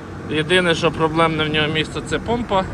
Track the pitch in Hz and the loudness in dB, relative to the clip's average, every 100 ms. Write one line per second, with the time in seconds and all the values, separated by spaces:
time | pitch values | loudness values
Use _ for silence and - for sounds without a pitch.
0 | - - - 151 156 185 180 160 165 156 | -12 -12 -4 -2 2 4 4 2 0 2
1 | 160 160 165 160 156 151 151 156 143 156 | 0 2 2 2 0 0 0 0 -2 -6
2 | - 156 214 240 226 190 185 | -4 -4 -2 -2 0 0 0